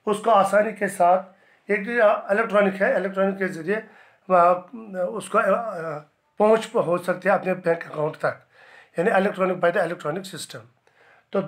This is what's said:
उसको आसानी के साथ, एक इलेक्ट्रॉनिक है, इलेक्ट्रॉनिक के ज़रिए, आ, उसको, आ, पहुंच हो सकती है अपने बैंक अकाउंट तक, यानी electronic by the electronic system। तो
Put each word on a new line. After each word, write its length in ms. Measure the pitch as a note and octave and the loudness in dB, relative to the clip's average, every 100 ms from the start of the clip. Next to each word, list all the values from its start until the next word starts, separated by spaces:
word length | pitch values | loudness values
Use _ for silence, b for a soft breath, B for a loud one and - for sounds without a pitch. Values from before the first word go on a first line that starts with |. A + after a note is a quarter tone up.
| - | -4
उसको 240 | G3+ A3+ | -2 4
आसानी 400 | G#3 F#3+ G3+ G#3+ | 4 4 2 0
के 140 | G#3 G3 | -2 -6
साथ, 840 | F#3+ F3 F#3 F#3+ _ _ _ - | 2 4 4 0 _ _ _ -4
एक 160 | G#3 G#3 A#3+ G#3 - - | -4 -2 2 4 2 0
इलेक्ट्रॉनिक 500 | G3+ A3+ G3+ G3 F#3+ | -2 2 2 2 2
है, 140 | G#3+ A3 | 0 0
इलेक्ट्रॉनिक 400 | F#3+ F#3+ G3 G3 | -2 -2 -2 0
के 100 | F#3 | -6
ज़रिए, 300 | D#3 D#3 G#3+ A3 b b b - | -6 -4 -6 -6 b b b 0
आ, 220 | F#3 F3 F3+ - A3+ A3 F#3 F3+ G#3+ | 4 4 2 -4 -18 -12 -8 -6 -6
उसको, 200 | - G#3 | -2 0
आ, 640 | G#3 G3 A#3 F3+ D#3+ D3 D3+ _ _ _ | 2 0 -2 -8 -8 -10 -14 _ _ _
पहुंच 360 | G#3+ A3 A3 A3+ | 4 4 2 -2
हो 220 | D#3 F3 | 0 -2
सकती 320 | F3 F3+ F#3+ | -2 -2 0
है 60 | F#3+ | 0
अपने 180 | F#3 F#3 F3 | 0 -4 -2
बैंक 160 | E3 - | -2 -4
अकाउंट 240 | D3+ D3+ D#3 D3 | -6 -6 -4 -6
तक, 180 | - _ b b b b - | -6 _ b b b b -2
यानी 120 | F#3 | 0
electronic 480 | G3 F#3+ F#3 F#3 F3+ | 2 0 -2 -2 0
by 100 | F3 | 0
the 100 | F#3+ E3+ | 0 -2
electronic 380 | F3 D3+ E3+ F#3+ | -4 -6 -8 -10
system। 360 | D#3 - C3 A2 _ _ b b b b | -14 -14 -16 -20 _ _ b b b b
तो 80 | G3 | -6